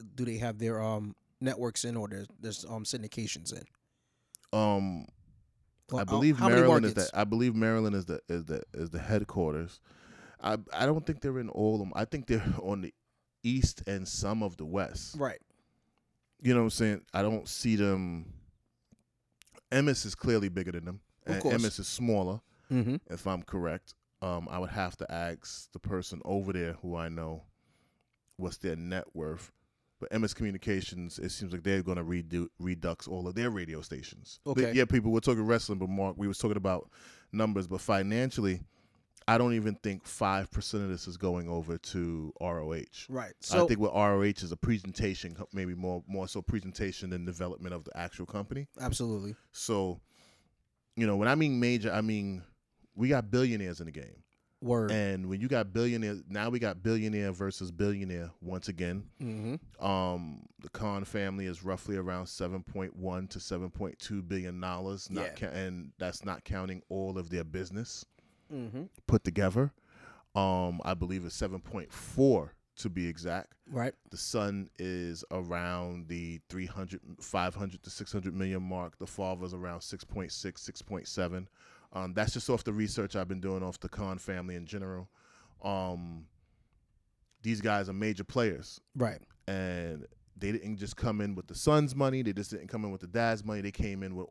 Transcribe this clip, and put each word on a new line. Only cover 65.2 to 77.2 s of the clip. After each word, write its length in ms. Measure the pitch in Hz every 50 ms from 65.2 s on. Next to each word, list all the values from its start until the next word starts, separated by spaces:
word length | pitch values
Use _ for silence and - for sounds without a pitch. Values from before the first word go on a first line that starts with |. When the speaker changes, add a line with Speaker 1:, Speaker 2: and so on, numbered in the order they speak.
| 90
Speaker 1:
Yeah. 80 | 87 78 - 117 90
Speaker 2:
ca-, 80 | 69
and 340 | 92 95 92 90 90 82 67 - -
that's 240 | 92 90 85 - -
not 220 | 101 90 - -
counting 360 | - 101 95 92 92 92 90 - -
all 280 | 92 98 95 95 95
of 120 | 95 87 82
their 120 | 90 87 82
business 640 | 78 78 90 92 87 95 104 120 - - - - - _ _ _ _ _ _ _ - 151
Speaker 1:
Mm-hmm. 300 | 135 120 113 107 131 165 196 - - -
Speaker 2:
put 160 | - - 107 -
together. 500 | 95 82 101 101 95 92 117 135 143 - _ _ _ - - - - - - - _ -
Um, 440 | 104 98 95 92 92 90 90 87 87 -
I 80 | - 92
believe 320 | 85 90 90 95 95 87
it's 80 | 85 -
seven 240 | - 113 95 92 92
point 320 | - - - 101 85 -
four 640 | - - - - - - 135 139 123 90 73 73 - _ _ _ _
to 120 | - - 107
be 160 | 85 90 87
exact. 480 | 85 82 80 85 87 85 95 - - _ _ _ -
Speaker 1:
Right. 240 | 143 127 117 131 - _ _ _
Speaker 2:
The 60 | -
son 520 | 92 - - - 117 104 101 98 101 95 - -
is 460 | - 90 92 92 90 87 85 85 82 - -
around 760 | - 90 87 85 87 87 87 87 90 90 90 87 87 87 85
the 320 | 80 87 85 85 85 82 80 -
three 200 | - 87 92 92
hundred, 340 | 90 90 98 92 90 98 - - - 85
five 360 | -